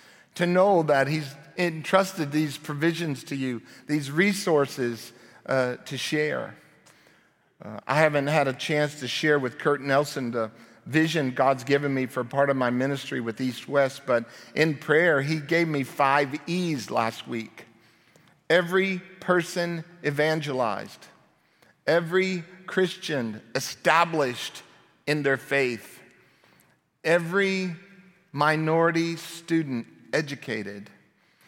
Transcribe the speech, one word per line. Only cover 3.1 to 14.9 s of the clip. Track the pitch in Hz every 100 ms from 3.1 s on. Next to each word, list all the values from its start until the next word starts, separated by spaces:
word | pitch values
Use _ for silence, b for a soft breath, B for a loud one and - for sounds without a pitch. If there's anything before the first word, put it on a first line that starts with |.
| 127
to | - 139
you, | 131 117 - B B
these | 151 135
resources, | 151 202 202 - 151 139 - 120 117 - - B B -
uh, | 135 123 123
to | - 135
share. | - 151 151 127 107 - b b b b b b b b b _
Uh, | - 107 -
I | 143
haven't | 156 147 139
had | 156 139
a |
chance | 127 - 151 147 147
to | 127
share | - 156 147
with | 127 -
Kurt | 160 143
Nelson | 139 139 147 143 123
the | 117 110 - B B -
vision | 147 160 160 131
God's | 123 135 131
given | 120 139 143
me | 135 127
for | -
part | 120 135 143
of | 135
my | 123
ministry | 123 135 139 - 135
with | 117 107
East | 127 120 -
West, | 139 135 - -
but | 120 117 B B -
in | 160 139
prayer, | -